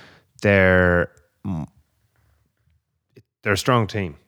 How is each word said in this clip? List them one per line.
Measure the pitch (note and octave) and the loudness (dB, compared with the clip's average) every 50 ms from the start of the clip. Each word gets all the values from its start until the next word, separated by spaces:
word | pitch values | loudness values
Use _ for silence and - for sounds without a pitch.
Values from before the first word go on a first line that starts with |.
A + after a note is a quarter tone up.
| - - _ _ _ _ _ - - | -20 -20 _ _ _ _ _ -4 0
they're, | G#2 G2+ G2 F#2+ F#2 F#2 F#2 F2+ F2+ F2 F2 E2 - _ _ _ _ _ _ - | 2 2 4 4 4 4 4 2 2 2 0 -2 -4 _ _ _ _ _ _ -10
mm, | G2 F#2 D#2+ C#2+ - _ _ _ _ _ _ _ _ _ _ _ _ _ _ _ _ _ _ _ _ _ _ _ _ _ _ _ _ _ _ _ _ _ _ - | -10 -8 -8 -10 -12 _ _ _ _ _ _ _ _ _ _ _ _ _ _ _ _ _ _ _ _ _ _ _ _ _ _ _ _ _ _ _ _ _ _ -4
they're | A2 G2+ | -2 -2
a | |
strong | F#2+ - C#3 B2+ A#2+ A2 | -2 0 0 0 0 0
team. | F#2 - G#2+ G2 E2 C#2+ - _ | -2 -4 -6 -8 -8 -10 -16 _